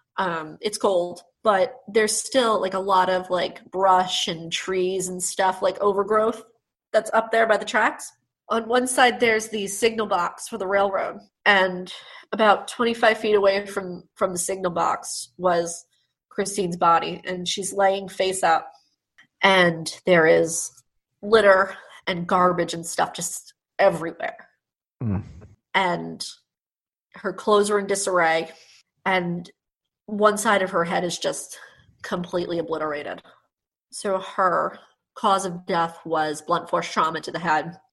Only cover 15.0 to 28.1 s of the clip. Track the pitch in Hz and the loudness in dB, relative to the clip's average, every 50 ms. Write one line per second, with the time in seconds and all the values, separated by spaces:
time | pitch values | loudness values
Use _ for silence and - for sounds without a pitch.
15 | - - - - - - _ - 175 180 170 175 170 170 - - - _ _ _ | -6 -10 -12 -12 -12 -14 _ -2 0 2 2 2 0 -2 -6 -12 -16 _ _ _
16 | _ _ _ _ _ _ - - 196 196 - 208 185 175 175 175 175 170 165 165 | _ _ _ _ _ _ -6 -6 -6 -4 -4 -4 -4 -2 -2 2 4 4 4 4
17 | - 165 175 170 - 180 185 180 180 - - 208 185 - 196 196 196 196 196 196 | 2 -2 -8 -8 -8 -8 -8 -6 -6 -6 -6 -6 -6 -4 0 2 2 2 2 0
18 | 196 180 - - 190 190 185 - 190 165 160 - - - - _ _ _ _ _ | -4 -6 -4 -2 -2 -2 0 0 2 2 2 0 -2 -6 -20 _ _ _ _ _
19 | _ _ _ _ _ _ _ - - 196 190 185 180 170 165 160 160 - - - | _ _ _ _ _ _ _ 0 2 4 6 6 4 4 2 -2 -6 -10 -10 -4
20 | - 196 180 165 160 165 170 165 165 165 165 - - - - _ _ _ _ _ | 2 4 4 6 6 6 6 6 4 0 -2 -6 -8 -10 -14 _ _ _ _ _
21 | _ _ _ - - 202 220 220 202 202 190 190 196 196 - - - - - - | _ _ _ -10 -2 4 4 6 8 8 6 6 4 0 -4 -14 -18 -20 -20 -12
22 | - 190 185 175 175 175 202 185 180 180 175 175 170 170 175 165 165 - - - | -6 -6 -6 -4 -2 0 2 4 4 4 4 2 -2 -2 -4 -8 -8 -6 -4 -2
23 | 170 - - - 175 - - - - - - _ _ _ _ - 196 190 170 156 | -2 -2 -4 -8 -10 -8 -10 -12 -16 -18 -20 _ _ _ _ 4 4 4 4 2
24 | 165 165 - - - - - - - _ _ _ _ _ _ _ _ _ _ - | -6 -8 -8 -8 -10 -10 -10 -12 -18 _ _ _ _ _ _ _ _ _ _ -6
25 | 127 110 95 92 - - - - - - _ _ _ _ - 190 190 180 170 165 | -2 -2 -2 -2 -4 -8 -16 -20 -20 -20 _ _ _ _ -2 -2 0 0 -2 -4
26 | 165 - - - - - - _ _ _ _ _ _ _ _ _ _ _ _ _ | -6 -10 -12 -12 -14 -16 -16 _ _ _ _ _ _ _ _ _ _ _ _ _
27 | _ _ - - - 196 185 - - 220 208 208 202 202 208 202 196 202 196 190 | _ _ -14 -8 -8 -8 -6 -4 2 4 4 4 4 2 0 0 0 0 -2 -2
28 | - 202 | -2 0